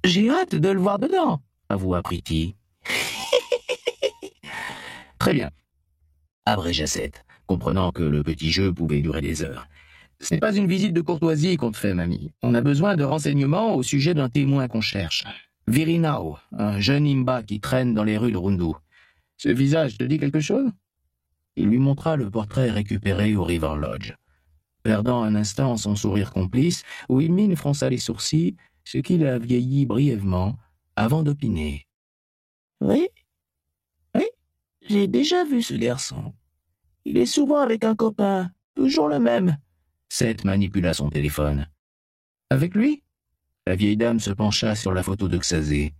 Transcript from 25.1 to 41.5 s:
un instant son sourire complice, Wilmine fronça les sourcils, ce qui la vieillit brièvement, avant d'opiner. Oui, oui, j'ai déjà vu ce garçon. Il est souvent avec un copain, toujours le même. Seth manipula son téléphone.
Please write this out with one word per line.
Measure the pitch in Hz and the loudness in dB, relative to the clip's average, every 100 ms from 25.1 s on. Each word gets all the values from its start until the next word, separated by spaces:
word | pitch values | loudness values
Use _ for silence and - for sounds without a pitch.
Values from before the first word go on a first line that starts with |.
| 123 | 0
un | 107 104 | 2 0
instant | 107 - 135 113 | 0 0 0 0
son | 104 | -2
sourire | 104 104 101 95 | -2 0 0 -2
complice, | 95 92 120 170 180 - - - | -2 -2 0 0 0 -8 -16 -2
Wilmine | 127 160 180 208 | 0 2 2 2
fronça | 165 143 143 135 | 0 -2 0 0
les | 123 | -2
sourcils, | - - - 156 165 - _ _ | -4 -6 -2 0 0 -4 _ _
ce | - - | -8 -6
qui | - 180 | 0 2
la | 147 123 | 2 0
vieillit | 117 123 127 139 127 | 0 0 2 0 2
brièvement, | 110 143 113 98 90 95 - _ _ _ - | 2 2 2 0 0 0 -4 _ _ _ -2
avant | 110 156 | 0 2
d'opiner. | 151 143 113 90 76 73 _ _ _ _ _ _ _ _ _ _ | 0 -2 -2 -2 -4 -6 _ _ _ _ _ _ _ _ _ _
Oui, | - 240 370 _ _ _ _ _ _ _ _ _ _ 247 | 2 2 0 _ _ _ _ _ _ _ _ _ _ -2
oui, | 427 - _ _ _ _ | -2 -6 _ _ _ _
j'ai | - 208 196 | -2 0 2
déjà | 240 294 359 | 2 2 2
vu | 320 247 | 2 0
ce | 233 | -2
garçon. | - 120 127 - 131 - - _ _ _ _ _ _ | -2 -2 -2 -6 -8 -10 -14 _ _ _ _ _ _
Il | - - | -2 2
est | 247 | 2
souvent | - 277 294 | 2 2 2
avec | 262 226 | 2 2
un | 220 | 0
copain, | 220 220 208 202 196 180 _ _ | 2 0 2 0 0 -4 _ _
toujours | - 269 302 302 | 0 2 2 2
le | 294 | 2
même. | 233 233 180 143 _ _ _ _ _ | 2 4 2 0 _ _ _ _ _
Seth | - 117 107 | -2 0 0
manipula | 98 98 95 101 87 | 0 2 0 0 0
son | 76 71 | 0 -2
téléphone. | 73 73 73 73 | -2 -2 0 0